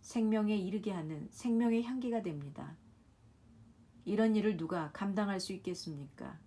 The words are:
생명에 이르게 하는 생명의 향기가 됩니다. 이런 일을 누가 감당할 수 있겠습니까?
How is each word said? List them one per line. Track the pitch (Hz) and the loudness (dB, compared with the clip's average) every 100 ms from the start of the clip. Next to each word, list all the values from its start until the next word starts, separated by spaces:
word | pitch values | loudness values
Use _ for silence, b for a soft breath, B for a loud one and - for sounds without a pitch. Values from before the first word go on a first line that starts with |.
생명에 | - 233 220 214 208 208 | -4 0 2 4 4 2
이르게 | 185 202 208 | 0 -2 -2
하는 | 185 156 156 - | -4 -4 -6 -8
생명의 | - 247 226 233 226 | -6 0 4 4 4
향기가 | 233 262 247 233 | 2 -2 0 -2
됩니다. | 185 151 139 143 151 160 - - - _ - - - - - - - - | -2 -4 -8 -10 -12 -14 -20 -20 -20 _ -20 -20 -20 -20 -20 -20 -20 -12
이런 | - 208 226 214 | -2 4 6 6
일을 | 202 180 | 4 0
누가 | 160 180 151 | -2 -2 -4
감당할 | - 202 196 208 190 | -2 -2 0 0 0
수 | - | -4
있겠습니까? | 185 - 180 - 147 135 - 127 151 | -6 -6 -6 -6 -8 -10 -12 -14 -14